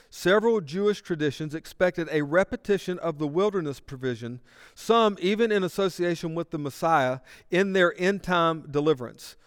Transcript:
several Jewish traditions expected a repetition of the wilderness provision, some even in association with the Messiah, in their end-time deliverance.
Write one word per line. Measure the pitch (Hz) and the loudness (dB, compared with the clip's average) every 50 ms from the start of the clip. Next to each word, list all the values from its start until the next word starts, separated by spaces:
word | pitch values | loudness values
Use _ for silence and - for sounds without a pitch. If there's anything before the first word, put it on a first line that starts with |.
| _ _ | _ _
several | - - - 175 190 214 208 233 226 214 | -18 -2 2 4 4 4 4 4 2 2
Jewish | 170 131 151 190 202 208 202 - | 0 -4 -4 0 0 0 0 0
traditions | - - 175 151 151 147 127 - 156 147 143 | -4 -6 -4 -2 -2 -2 -2 -4 -8 -8 -8
expected | 160 - - - - 185 180 175 - 165 - | -10 -12 -14 -2 0 0 0 2 -2 -4 -2
a | 156 147 | 0 0
repetition | 147 143 156 180 196 - 254 - - - 202 180 - - 180 - | 0 2 2 2 2 2 -2 -8 -2 -2 -2 -2 -2 -4 -6 -4
of | 139 170 156 143 | -4 -4 -4 -2
the | 156 147 | -4 -2
wilderness | 147 175 196 214 196 196 160 143 135 - | 0 0 0 2 0 -2 -4 -4 -6 -8
provision, | - - 139 127 127 131 123 110 120 117 123 127 - _ _ - - - _ | -12 -16 -12 -6 -4 -4 -4 -4 -6 -10 -12 -12 -16 _ _ -20 -20 -20 _
some | - - - 226 233 226 214 202 - | -14 -2 2 4 4 4 4 2 0
even | 170 185 214 208 233 220 | 0 0 2 2 2 2
in | 208 202 185 | 2 0 0
association | 170 - - 196 190 - - 175 175 170 - - 165 160 | 0 -2 -2 -2 -2 0 -2 -2 -2 -2 -2 -4 -6 -6
with | 170 165 - | -6 -6 -6
the | - 156 | -6 -6
Messiah, | 143 139 - - 170 165 165 151 131 127 127 135 - - - - - _ | -6 -8 -6 -4 0 2 2 4 2 2 -2 -4 -8 -16 -20 -20 -10 _
in | 175 180 202 196 | 0 0 2 2
their | 190 190 180 175 - - | 4 4 4 4 2 2
end-time | 180 185 202 190 - 180 180 175 165 165 165 160 143 147 | 0 0 0 0 -2 0 2 2 2 2 0 -2 -6 -4
deliverance. | 139 147 147 156 151 131 123 113 107 - - - - - _ | -2 0 2 2 2 0 -2 -10 -14 -16 -20 -20 -20 -20 _